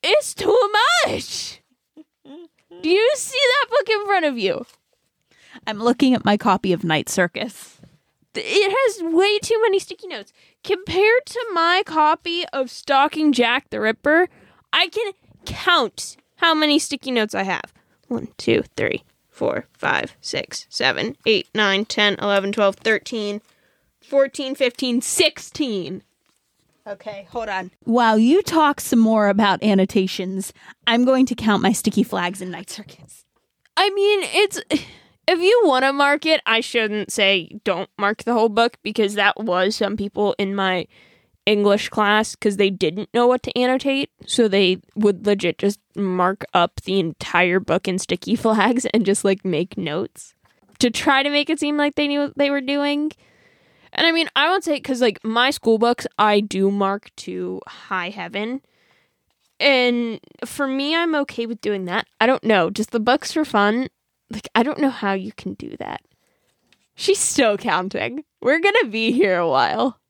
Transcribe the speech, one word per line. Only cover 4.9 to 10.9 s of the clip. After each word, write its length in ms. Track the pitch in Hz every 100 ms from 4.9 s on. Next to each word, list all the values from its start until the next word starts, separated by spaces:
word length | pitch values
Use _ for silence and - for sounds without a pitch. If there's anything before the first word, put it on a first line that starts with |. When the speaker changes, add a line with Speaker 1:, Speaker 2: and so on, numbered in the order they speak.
| _ _ _ _ _ _ - -
Speaker 2:
I'm 140 | 208
looking 340 | 233 247 269
at 100 | 254
my 140 | 208 208
copy 340 | 233 190 185
of 120 | 175
Night 240 | 170 156 -
Circus. 680 | - 175 - 226 - - _ - _ _ _ _
Speaker 1:
Th-, 120 | - -
it 240 | 370 403
has 420 | 427 523 392 330
way 260 | 330 403 415
too 200 | - 440
many 160 | 440 381
sticky 280 | - 370 381
notes. 240 | 262 196 _ _ _
Compared 600 | - 349 392